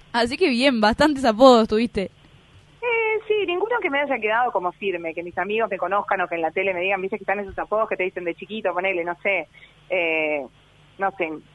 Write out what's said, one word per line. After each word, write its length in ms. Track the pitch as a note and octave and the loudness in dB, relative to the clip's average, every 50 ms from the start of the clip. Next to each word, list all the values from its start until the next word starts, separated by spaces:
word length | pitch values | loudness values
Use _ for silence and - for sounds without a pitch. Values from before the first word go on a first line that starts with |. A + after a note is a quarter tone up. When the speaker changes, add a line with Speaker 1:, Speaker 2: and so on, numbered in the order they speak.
| - - | -14 -6
Speaker 1:
Así 240 | - A#3+ A#3+ A#3 C#4 | -2 -2 -2 0 0
que 140 | - F#4 D4+ | 0 2 2
bien, 320 | B3 A3+ C4 C#4+ B3+ A3+ | 2 4 4 4 4 4
bastantes 420 | G#3 G#3 A#3+ - C#4+ D#4 D4 C4+ C4 | 2 2 4 4 2 2 2 2 2
apodos 460 | A#3+ G#3+ G#3 C4+ C4 B3 A3+ A3 - | 2 4 8 10 10 10 10 6 4
tuviste. 420 | G#3+ A3 A#3+ - - G#3 F#3 - - _ - - - - - _ - - - _ - - A#4 | 2 0 0 0 -2 -4 -6 -6 -8 _ -20 -20 -20 -20 -20 _ -20 -20 -20 _ -16 -8 -4
Speaker 2:
Eh, 360 | B4 A#4 A4+ A4+ A4 A4 G#4+ - - | -2 0 0 0 0 0 -2 0 0
sí, 80 | G#4+ G#4 F#4+ | 0 0 0
ninguno 300 | D#4 F4 F#4 G4 A4+ A#4+ A4+ | 0 -2 -2 -2 -2 -2 -2
que 120 | F#4+ E4 | -2 0
me 80 | C#4 C#4 | 0 0
haya 160 | D4 C4 C4+ A#3 | 0 0 -2 -2
quedado 340 | G#3+ G#3+ A3 A#3 B3+ A#3+ | -2 0 0 0 0 0
como 200 | A#3 F#3+ F3+ F3 | 0 -2 -2 -4
firme, 420 | - - G#3 G3 F3 E3+ E3+ E3 D#3 | -6 -4 -6 -4 -4 -4 -6 -8 -8
que 80 | E3+ | -8
mis 160 | E3+ F3 E3 F#3 | -10 -8 -6 -6
amigos 320 | F3+ G3+ G#3 A3+ A3+ G3 | -4 -2 -2 -2 -2 -2
me 80 | G3+ F#3 | -2 -4
conozcan 420 | F3+ F3 G3 G3+ G3 - G#3 F#3+ | -4 -2 -2 -2 0 0 -2 -2
o 60 | F3+ - | -2 -4
que 60 | E3+ | -4
en 80 | E3 | -4
la 80 | D#3+ D#3+ | -4 -4
tele 240 | - F#3+ F#3+ G3 F#3 | -2 -2 -2 -2 -2
me 60 | F3 | -2
digan, 180 | F3+ F#3+ G3+ F#3+ | -2 -2 -2 -2
viste 160 | F#3 F#3+ A3 G3+ | -4 -6 -6 -6
que 20 | - | -4
están 160 | - F#3+ G#3 | -4 -4 -4
esos 180 | G3 F#3+ - F3 | -4 -10 -8 -10
apodos 280 | D#3+ - G#3+ A3 A3 G#3+ | -8 -4 -2 -2 -2 -2
que 80 | G3 | -4
te 100 | F#3 F#3 | -4 -4
dicen 180 | F#3 - F#3 F3+ | -6 -6 -6 -8
de 100 | E3+ E3 | -8 -8
chiquito, 400 | - F#3+ E3+ G#3 A3 G#3 F#3 F3 | -8 -10 -12 -10 -6 -6 -4 -4
ponele, 300 | F3 F#3 F#3+ F#3+ E3+ E3 | -2 -2 -2 -2 -2 -2
no 80 | F3 E3+ - | -4 -4 -4
sé, 260 | - G3+ G3 F3 D3+ - _ - - - - _ _ - | -2 -2 -2 -2 -2 -6 _ -20 -20 -20 -20 _ _ -4
eh, 540 | F3+ F#3 E3+ E3 D#3+ D#3+ D#3 D3+ D3+ C#3+ C3 A2+ _ _ _ _ _ _ _ _ _ - | -2 0 0 0 0 0 0 0 -2 -2 -4 -8 _ _ _ _ _ _ _ _ _ -4
no 140 | G3 G3 | -4 -4
sé, 180 | - - E3+ D#3 D#3 C#3+ - - | -4 -4 -6 -6 -6 -10 -14 -18